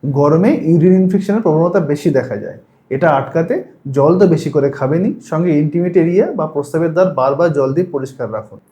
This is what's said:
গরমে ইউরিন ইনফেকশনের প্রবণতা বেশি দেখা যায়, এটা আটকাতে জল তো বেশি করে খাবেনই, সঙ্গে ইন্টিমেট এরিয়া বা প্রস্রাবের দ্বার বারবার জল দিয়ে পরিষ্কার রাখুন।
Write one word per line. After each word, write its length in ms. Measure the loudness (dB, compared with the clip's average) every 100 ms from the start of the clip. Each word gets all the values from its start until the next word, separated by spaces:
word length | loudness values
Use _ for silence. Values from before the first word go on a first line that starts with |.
গরমে 480 | -2 0 2 4 2 0 2
ইউরিন 240 | 4 6 4
ইনফেকশনের 400 | 4 0 0 0
প্রবণতা 360 | 0 2 2 0 0
বেশি 180 | -2 0 0
দেখা 180 | -2 -8
যায়, 140 | -10 -14 _ _ _
এটা 160 | -2 2 0
আটকাতে 360 | -2 -4 -2 -4 -6 -16 -10 0
জল 160 | 2 4
তো 40 | 4
বেশি 140 | 2 0
করে 140 | -2 -2 -2
খাবেনই, 320 | -2 -2 -2 -4 -6
সঙ্গে 200 | -2 0 0
ইন্টিমেট 340 | 0 -2 0 0
এরিয়া 240 | 2 2 0 -2
বা 60 | -6
প্রস্রাবের 380 | -6 -4 -2 -2
দ্বার 140 | 2 0 2
বারবার 300 | -2 2 0 0
জল 140 | 0 -2
দিয়ে 120 | -2
পরিষ্কার 340 | -4 -8 -10 -8 -8
রাখুন। 220 | -12 -20 _